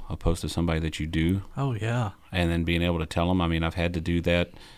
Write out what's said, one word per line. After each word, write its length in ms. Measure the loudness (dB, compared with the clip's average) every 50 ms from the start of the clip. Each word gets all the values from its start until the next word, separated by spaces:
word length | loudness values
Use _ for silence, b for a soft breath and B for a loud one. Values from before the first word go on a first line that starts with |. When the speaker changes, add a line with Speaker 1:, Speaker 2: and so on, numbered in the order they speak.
| -6 -8
Speaker 1:
opposed 320 | -6 -2 0 0 0 0
to 80 | -2 -4
somebody 320 | -2 0 0 2 2 0
that 180 | 0 -2 -4 -4
you 80 | -4 -2
do. 340 | 0 2 2 2 2 0 -2 -4 -4
Speaker 2:
Oh, 180 | -4 -2 -2 -2
yeah. 380 | -2 -2 -2 0 0 -2 -2 -6 -10 -12 -4 -2
Speaker 1:
And 180 | 0 2 2
then 140 | 2 0 0
being 160 | 2 2 2
able 180 | 2 2 0 0
to 60 | -2
tell 260 | -2 0 0 2 2
'em. 80 | 2 2
I 60 | 2 2
mean, 160 | 2 0 0
I've 120 | 0 0
had 180 | 0 -2 0 -2
to 80 | -2
do 180 | -2 0 0 2
that, 300 | 2 4 4 4 2 0 -4 B B B B